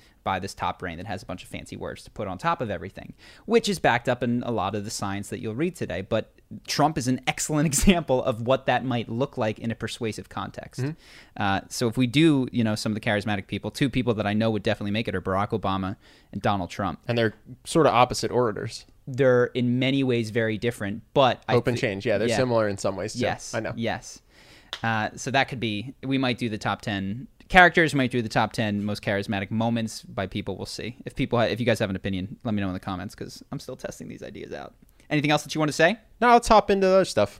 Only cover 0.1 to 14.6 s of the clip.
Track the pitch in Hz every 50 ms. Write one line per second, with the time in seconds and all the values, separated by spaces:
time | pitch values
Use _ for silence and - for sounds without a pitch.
0.1 | _ _ - 104 95 92 92 98 - - - 92 92 - 92 90 82 80 90 113
1.1 | 92 95 - - 92 90 - - - - - - - 98 92 78 - - - -
2.1 | - - 110 98 90 - - 170 170 - 127 107 95 82 85 95 - - - -
3.1 | - _ - - - - - - 220 233 226 202 196 156 - 143 117 123 - 135
4.1 | 123 123 131 120 120 123 120 - 117 104 90 98 101 104 101 107 - - - 98
5.1 | 98 101 98 - 107 98 98 110 107 120 160 185 175 - 113 - 85 90 98 -
6.1 | - 110 - - _ _ _ - - - - - - - - 156 156 156 120 127
7.1 | 127 123 - - - - - - 151 151 147 165 131 - - 202 185 170 151 -
8.1 | 131 127 - 123 120 107 117 117 131 135 - - 123 123 - 131 123 120 107 -
9.1 | 113 117 139 143 - - 113 110 107 - - 117 110 - 117 107 - - 120 110
10.1 | 104 - 95 - - - 95 101 - - - - - - 123 143 165 - - -
11.1 | - - - - - - 110 98 98 95 - - - - 127 113 110 131 131 123
12.1 | 113 143 160 165 147 135 123 - - 120 113 110 107 - - 113 107 107 - 120
13.1 | 104 104 101 110 104 98 107 - 107 98 - 104 - - 147 131 - 131 117 123
14.1 | 110 107 107 101 104 107 113 113 110 104